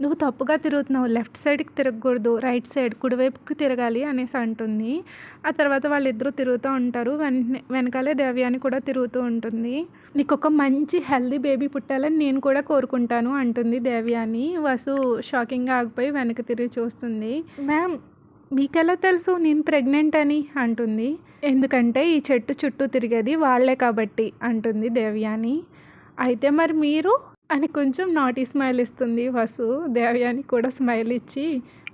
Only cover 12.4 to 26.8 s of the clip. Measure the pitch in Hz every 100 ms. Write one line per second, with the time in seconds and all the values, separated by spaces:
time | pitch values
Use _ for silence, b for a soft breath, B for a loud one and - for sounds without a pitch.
12.4 | 277 269 285 294 254 254 240 240 233 277
13.4 | 247 233 233 240 247 233 226 233 226 226
14.4 | 277 349 302 254 - 277 262 233 262 269
15.4 | 233 254 247 254 240 226 262 285 240 233
16.4 | 233 233 240 240 233 - 240 220 220 277
17.4 | 320 - 285 302 359 294 - - - -
18.4 | - 269 277 330 330 359 381 359 349 359
19.4 | 320 302 302 302 262 285 302 311 294 294
20.4 | 294 285 240 226 233 214 233 330 - B
21.4 | 294 269 269 269 233 233 330 320 - 254
22.4 | 220 285 294 - 277 262 226 233 220 320
23.4 | 294 247 262 254 247 220 220 - 220 -
24.4 | 233 226 220 214 226 233 220 214 214 220
25.4 | 226 294 - B B B B - 254 247
26.4 | 277 294 330 311